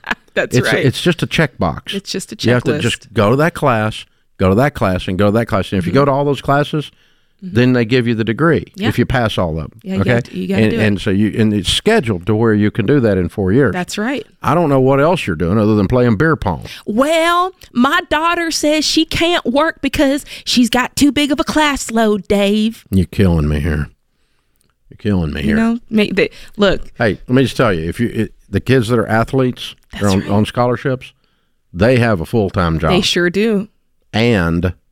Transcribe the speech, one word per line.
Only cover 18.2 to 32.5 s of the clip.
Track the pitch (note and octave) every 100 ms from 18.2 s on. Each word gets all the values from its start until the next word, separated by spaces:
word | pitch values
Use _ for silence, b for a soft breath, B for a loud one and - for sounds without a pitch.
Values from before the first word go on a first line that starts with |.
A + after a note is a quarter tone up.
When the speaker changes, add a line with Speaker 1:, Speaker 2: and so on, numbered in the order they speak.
| E4 F4 E4
Speaker 1:
says | - D4 D#4 -
she | D#4
can't | D#4+ - E4+ E4+ -
work | C4+ D#4+ -
because | C#4 - C4+ C#4+ B B -
she's | - A#3+
got | A#3+ B3+ -
too | C#4+
big | C4+ C#4+
of | D4
a |
class | D#4+ D4+ D4+ C4 -
load, | A3+ A3 G#3 -
Dave. | G3+ G3 G#3+ A3 A3+ -
Speaker 2:
You're | F#3+ -
killing | - F#2+ E2 D2
me | D2+
here. | D#2 D2+ C2+ _ _ _ _ _ _ _ _ _ _
You're | -
killing | G#2+ F#2+ D#2
me | D2
Speaker 1:
You | B2
Speaker 2:
here. | A3
Speaker 1:
know, | A3+ A#3 -
make | G#3+ G3+ F#3+
the, | - B B -
look. | G3 - - -
Speaker 2:
Hey, | A#2 - -
let | B2+
me |
just | B2 -
tell | A#2+
you: | E2+ E2
if | -
you, | A#2
it, | A2+ G#2 - _
the | G2
kids | - C3 A2
that | A#2+
are | -
athletes, | A2 A2+ C3 B2+ A#2+ - - _
they're | -
Speaker 1:
That's | G2+
Speaker 2:
on, | F#2+
Speaker 1:
right. | -
Speaker 2:
on | G2+ G#2
scholarships, | - B2 A#2 C#3 B2+ - _ _ _ _ _ _
they | E2+ A2+ B2+
have | A#2 F#2+
a | D#2
full-time | A#2 F#2+